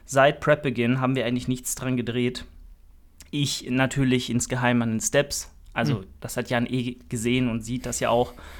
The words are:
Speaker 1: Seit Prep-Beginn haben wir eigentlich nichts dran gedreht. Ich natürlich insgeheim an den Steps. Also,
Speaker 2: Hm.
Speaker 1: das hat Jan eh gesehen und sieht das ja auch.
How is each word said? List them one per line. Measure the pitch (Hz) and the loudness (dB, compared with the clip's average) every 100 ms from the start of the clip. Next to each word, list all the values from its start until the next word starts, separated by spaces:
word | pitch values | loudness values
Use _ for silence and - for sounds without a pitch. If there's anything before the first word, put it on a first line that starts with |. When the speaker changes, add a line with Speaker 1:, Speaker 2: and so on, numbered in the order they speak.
Speaker 1:
Seit | - 139 143 147 | -2 6 6 6
Prep-Beginn | - 147 147 117 117 131 | 2 2 2 0 2 2
haben | 127 131 | 2 0
wir | |
eigentlich | 117 123 127 | 0 -2 -2
nichts | 127 - - | -4 -4 -6
dran | 127 127 | -2 -2
gedreht. | 117 120 123 123 - - - - - - - - - | -2 0 0 -2 -12 -18 -20 -20 -20 -20 -20 -20 -8
Ich | 143 139 - - | -2 -2 -2 -2
natürlich | 127 131 139 131 127 127 | 0 2 2 2 2 2
insgeheim | 120 - 127 123 120 | -2 -2 0 2 2
an | 117 | 2
den | 110 | 0
Steps. | - 143 143 - - - - | 0 0 0 -4 -10 -16 -10
Also, | - 117 110 | -2 0 -2
Speaker 2:
Hm. | 95 - | -4 -12
Speaker 1:
das | 113 123 | -10 -6
hat | 117 | -2
Jan | 123 120 | -2 0
eh | 127 120 - - | -2 -2 -6 -8
gesehen | 120 117 127 123 | -4 0 2 2
und | 113 | -2
sieht | 110 123 123 | -4 -6 -4
das | 120 | -2
ja | 120 | 2
auch. | 117 123 - - - | 2 2 -4 -18 -16